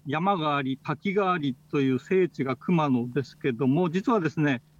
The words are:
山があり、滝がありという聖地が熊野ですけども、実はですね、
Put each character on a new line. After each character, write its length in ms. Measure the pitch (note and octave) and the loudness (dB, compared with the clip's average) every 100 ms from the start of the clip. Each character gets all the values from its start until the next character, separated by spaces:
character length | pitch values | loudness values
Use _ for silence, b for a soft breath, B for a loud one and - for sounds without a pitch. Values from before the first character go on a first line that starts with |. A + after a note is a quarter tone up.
山 320 | C#3 D3+ G3 F#3+ | -6 -2 0 0
が 200 | D#3 C#3+ | 0 -2
あ 60 | |
り、 140 | C3+ C3 | -2 -6
滝 320 | - D3 G3+ | -6 -6 -2
が 180 | F#3+ F#3+ | 0 0
あ 60 | F3+ | 0
り 160 | C#3+ A#2+ - | -2 -6 -4
と 100 | D3 | 0
い 120 | C3+ | 2
う 80 | B2+ | 0
聖 280 | - F#3+ F3+ | 0 0 0
地 140 | - | -2
が 140 | C3 B2+ | -4 -4
熊 320 | - E3+ D3 | 0 2 2
野 200 | B2 B2 | 0 0
で 100 | C#3 | -4
す 160 | B2 - | -6 -4
け 140 | C#3+ | -4
ど 160 | A#2 C3 | 0 2
も、 200 | D3+ F3+ | 2 2
実 220 | F3+ C4 | 0 0
は 80 | A3 | 0
で 120 | D#3+ | 0
す 100 | - | 0
ね、 200 | D3 B2+ _ | 0 -2 _